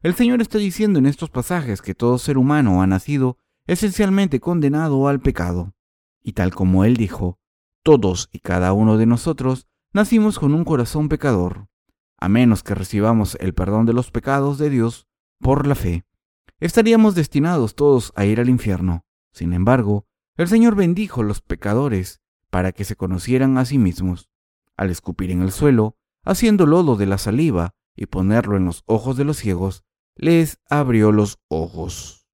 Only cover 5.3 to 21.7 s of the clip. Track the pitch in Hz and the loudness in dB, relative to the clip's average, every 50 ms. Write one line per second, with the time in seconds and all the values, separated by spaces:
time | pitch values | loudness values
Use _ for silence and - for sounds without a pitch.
5.3 | - - 87 87 87 87 87 95 - _ _ _ _ _ _ _ _ _ _ - | -2 -2 -4 -4 -4 -6 -6 -8 -14 _ _ _ _ _ _ _ _ _ _ -10
6.3 | 95 - 92 92 95 - 95 92 92 95 95 104 123 117 113 95 - - 92 90 | -4 -2 -2 -2 0 0 0 2 4 4 4 2 2 0 -2 -4 -4 -8 -8 -8
7.3 | 87 _ _ _ _ _ _ _ _ _ _ 156 151 127 104 95 92 92 - _ | -8 _ _ _ _ _ _ _ _ _ _ 4 4 4 4 0 -2 -4 -8 _
8.3 | - - _ - 90 90 90 92 95 104 110 110 110 110 113 113 120 120 - 170 | -16 -16 _ -4 -2 0 0 0 2 2 4 4 4 4 4 2 2 0 0 -4
9.3 | 160 - 131 131 131 131 _ _ _ _ _ _ - 196 214 202 233 220 214 214 | -6 -2 -4 -4 -4 -4 _ _ _ _ _ _ 0 0 0 2 2 2 2 2
10.3 | 202 - 156 139 147 160 170 - 160 131 117 113 - 151 151 143 151 143 - 139 | 0 0 0 0 0 0 0 0 -2 -2 -2 -2 -4 -4 -2 -2 -4 -2 -2 -2
11.3 | 117 92 90 90 92 95 101 _ _ _ _ _ _ _ _ _ _ _ - 87 | 0 0 -2 -2 -6 -10 -16 _ _ _ _ _ _ _ _ _ _ _ -2 0
12.3 | 101 117 127 120 107 95 - - 101 95 95 - - 104 104 113 117 113 104 95 | 2 4 4 4 2 2 -2 -6 -6 -6 -6 -4 -2 0 0 2 2 0 0 -2
13.3 | - - - 95 85 - 92 92 104 110 113 113 117 123 123 - - 117 - 139 | -6 -6 -6 -6 -4 -4 -4 -2 0 0 2 2 0 0 -2 -4 -8 -8 -4 -2
14.3 | 139 139 139 143 143 135 151 147 139 123 113 117 113 - _ _ _ _ _ _ | -2 -2 -2 -2 -2 -2 -2 -2 0 0 -2 -2 -4 -10 _ _ _ _ _ _
15.3 | _ _ - 127 135 139 - 143 160 - - 87 87 85 - _ _ _ _ _ | _ _ -2 0 0 0 0 0 -2 -2 -2 -4 -4 -4 -6 _ _ _ _ _
16.3 | _ _ _ _ _ _ 156 170 - 233 214 226 226 226 220 214 190 175 147 - | _ _ _ _ _ _ -6 0 2 2 4 4 6 6 6 4 4 0 -2 0
17.3 | - 143 147 170 180 156 120 107 - - 143 147 139 127 - - - - 98 101 | 0 0 0 0 0 0 -2 -2 -2 2 4 4 4 4 0 -4 -4 -2 0 0
18.3 | 107 113 120 123 127 120 - 110 95 87 90 92 87 85 _ _ _ _ _ _ | 2 2 2 2 2 0 0 -2 -2 -2 -2 -2 -2 -4 _ _ _ _ _ _
19.3 | _ - 85 85 87 87 92 117 127 127 110 101 104 101 - _ _ _ _ _ | _ -8 -6 -4 -2 0 2 2 2 2 2 0 -2 -2 -4 _ _ _ _ _
20.3 | _ - 170 175 220 226 233 233 214 196 196 170 175 180 214 190 - 127 110 104 | _ -4 -2 2 4 4 4 4 4 2 0 0 0 -2 -4 -6 -4 -4 -2 -2
21.3 | 101 - _ _ 87 82 - 101 | -4 -6 _ _ -10 -6 -4 -2